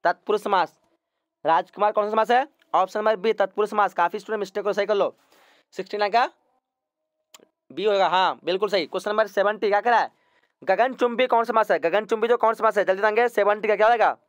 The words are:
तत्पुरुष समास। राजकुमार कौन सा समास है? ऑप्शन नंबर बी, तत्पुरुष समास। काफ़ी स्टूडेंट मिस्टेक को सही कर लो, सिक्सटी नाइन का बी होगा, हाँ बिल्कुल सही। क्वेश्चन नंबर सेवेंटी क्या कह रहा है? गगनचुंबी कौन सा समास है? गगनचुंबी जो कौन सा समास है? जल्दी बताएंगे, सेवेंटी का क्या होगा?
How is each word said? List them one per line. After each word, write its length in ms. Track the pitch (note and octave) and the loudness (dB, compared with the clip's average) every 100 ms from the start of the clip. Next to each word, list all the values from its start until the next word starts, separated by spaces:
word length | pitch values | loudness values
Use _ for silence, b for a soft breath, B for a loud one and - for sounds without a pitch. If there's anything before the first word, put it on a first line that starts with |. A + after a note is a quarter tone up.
तत्पुरुष 380 | F3 F3 - G#3 | -2 -4 -4 -4
समास। 340 | G#3 F#3+ D#3+ _ _ _ _ _ _ _ D3 | 0 0 -2 _ _ _ _ _ _ _ 0
राजकुमार 460 | E3 F3+ F#3+ G#3 | 0 -2 -4 -2
कौन 140 | G#3+ G#3 | 0 -2
सा 60 | |
समास 200 | A3 A3 | -2 2
है? 160 | A#3+ C#4 _ _ | 0 0 _ _
ऑप्शन 260 | D#3+ F#3 G#3+ | -2 -2 -2
नंबर 160 | A3 A3 | -2 -2
बी, 180 | A3 | -2
तत्पुरुष 360 | G3+ F#3+ - G#3 | -2 -2 -2 -2
समास। 240 | G#3 G3 | 0 0
काफ़ी 260 | - E3+ G#3 | 0 -2 -4
स्टूडेंट 200 | F#3+ A3 | -8 -8
मिस्टेक 240 | G3 G3+ | -6 -6
को 100 | G3+ | -4
सही 120 | G3+ G3+ | -4 -2
कर 100 | G#3 | 0
लो, 200 | D#3+ - b b b b b - | -2 -4 b b b b b -14
सिक्सटी 220 | F#3+ G#3 | -10 -4
नाइन 140 | G#3 | 0
का 180 | A3+ C4+ _ _ _ _ _ _ _ _ _ _ - - _ _ | 0 0 _ _ _ _ _ _ _ _ _ _ -20 -20 _ _
बी 120 | C3+ G#3 | -4 -2
होगा, 220 | G3+ F3+ | 2 2
हाँ 320 | F3+ F3+ B2 | 2 0 -2
बिल्कुल 260 | C#3+ F#3 G3+ | -4 -2 0
सही। 160 | G3 D3 | -2 -4
क्वेश्चन 240 | F#3 G#3 | -6 -4
नंबर 160 | G#3+ G#3 | -2 -2
सेवेंटी 400 | G3+ G3 G#3+ G#3 | 0 -2 -2 -2
क्या 100 | G3+ | 0
कह 80 | G3+ | 2
रहा 100 | A3+ | 0
है? 120 | D3 _ _ _ _ _ | 0 _ _ _ _ _
गगनचुंबी 600 | C#3 F#3+ B3 B3 B3 A#3 B3+ | -2 0 0 0 -2 0 2
कौन 160 | A#3 | 2
सा 80 | A3+ | 2
समास 180 | A3+ G#3 | 0 2
है? 60 | E3+ | 0
गगनचुंबी 480 | E3+ F#3+ G#3+ A3+ A3 | 0 -2 -2 -2 0
जो 100 | A#3+ | 2
कौन 160 | A3 | 2
सा 40 | A3 | 2
समास 200 | A3 G#3 | 0 0
है? 60 | |
जल्दी 160 | F3 F#3+ | 0 0
बताएंगे, 280 | G#3+ G#3+ A#3+ | 0 2 0
सेवेंटी 380 | - G3+ G#3+ G#3+ | 2 0 0 0
का 80 | G3+ | 2
क्या 120 | G#3+ | 2
होगा? 280 | A#3 F#3 A#2 | 4 2 0